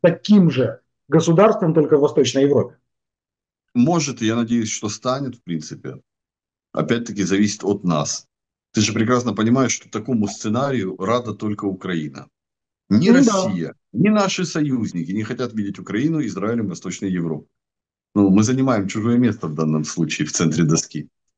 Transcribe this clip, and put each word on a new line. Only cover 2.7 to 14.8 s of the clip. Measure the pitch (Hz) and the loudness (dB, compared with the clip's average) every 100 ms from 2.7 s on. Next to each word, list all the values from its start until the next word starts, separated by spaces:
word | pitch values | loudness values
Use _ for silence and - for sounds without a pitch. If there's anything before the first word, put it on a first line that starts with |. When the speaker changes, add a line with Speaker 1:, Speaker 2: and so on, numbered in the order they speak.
| - _ _ _ _ _ _ _ _ _ | -8 _ _ _ _ _ _ _ _ _
Speaker 2:
Может, | 123 131 170 139 113 | 0 2 2 -2 -2
и | 110 | -2
я | 113 | 0
надеюсь, | 113 120 107 | 0 -2 -2
что | - 107 | -4 -8
станет, | - 127 131 135 - | -6 -6 -4 -6 -10
в | |
принципе. | - 82 - - 69 64 _ _ _ _ _ _ _ | -10 -10 -8 -14 -14 -16 _ _ _ _ _ _ _
Опять-таки, | - - 120 117 101 | -6 -2 -4 -4 -6
зависит | 90 98 104 - | -2 0 0 -2
от | 95 98 | -4 -2
нас. | 90 78 73 - - _ _ _ _ | -2 -2 -2 -8 -14 _ _ _ _
Ты | - | -2
же | 104 | -2
прекрасно | 107 110 123 120 | 0 0 0 0
понимаешь, | 104 110 127 123 | -2 2 2 2
что | - - | -2 -8
такому | 113 110 117 98 | -10 -4 -4 -4
сценарию | - 110 117 139 127 92 - | -6 -4 -2 -2 -2 -4 -6
рада | 95 120 110 | -2 -2 -2
только | 101 107 104 101 | -6 -6 -4 -4
Украина. | 90 92 85 76 67 71 _ _ _ _ _ _ | -6 -4 -4 -6 -10 -20 _ _ _ _ _ _
Ни | 101 180 | 2 6
Speaker 1:
Ну | 254 | 6
да. | 247 196 185 | 6 2 0
Speaker 2:
Россия, | - 82 - _ | -4 -6 -12 _
ни | - 202 | 0 2
наши | 214 190 - 175 | 2 0 -2 -4
союзники | 165 147 127 | -2 -2 -2